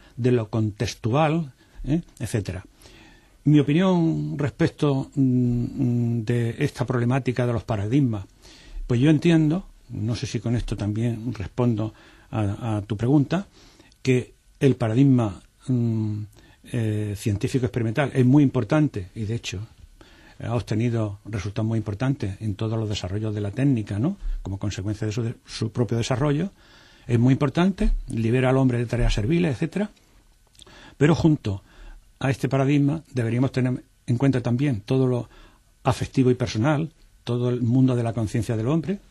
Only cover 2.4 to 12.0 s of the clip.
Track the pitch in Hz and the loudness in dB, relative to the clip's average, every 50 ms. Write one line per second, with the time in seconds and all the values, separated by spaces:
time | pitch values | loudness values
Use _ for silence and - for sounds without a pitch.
2.4 | 92 - 92 95 - - _ _ - - - - - - - - _ _ _ _ | -4 -4 -8 -10 -12 -16 _ _ -20 -20 -20 -20 -20 -20 -20 -20 _ _ _ _
3.4 | - 143 151 147 139 143 147 170 190 190 185 175 165 160 156 151 151 151 160 143 | 2 4 4 6 4 4 2 2 2 2 2 2 2 0 0 -2 -4 -6 -4 -4
4.4 | 147 - - - 170 - - - 151 147 139 135 135 - - 139 135 131 123 127 | -4 -4 0 0 0 0 0 0 0 0 0 0 -2 -4 0 0 2 2 2 2
5.4 | 123 123 120 120 117 - - - 131 123 120 120 120 117 117 117 107 110 120 120 | 2 2 0 -2 -2 -4 -4 -2 0 0 0 0 0 0 -2 -2 -2 0 0 0
6.4 | 117 117 113 - 147 143 - - 123 110 123 120 117 120 131 135 123 127 117 - | 0 -2 -2 -2 -4 -4 -2 -4 -4 -2 0 0 0 2 0 0 0 -2 -2 0
7.4 | 123 120 117 110 - - 117 101 101 104 127 151 139 120 110 98 98 - _ _ | 0 0 -2 -2 -2 -4 -4 -2 -2 0 2 2 2 2 0 -4 -8 -12 _ _
8.4 | - - - - - - - - - - 127 117 135 156 160 139 - 170 165 160 | -20 -20 -20 -20 -20 -16 -12 -10 -4 -2 0 2 4 4 4 4 4 4 4 4
9.4 | 156 147 160 190 - - - _ _ - 120 101 104 113 117 - - - - 113 | 4 2 0 -2 -4 -10 -16 _ _ -12 -8 -6 -4 -4 -4 -4 -6 -6 -6 -4
10.4 | - 117 123 110 - - 110 98 104 104 107 110 117 120 113 110 110 127 107 - | -2 -2 -2 -2 -2 -4 -4 -4 -4 -2 -2 -2 -2 -2 -4 -4 -6 -8 -6 -6
11.4 | 87 - - - 123 120 113 104 110 110 - - | -8 -6 -2 0 2 2 2 0 -2 -6 -8 -12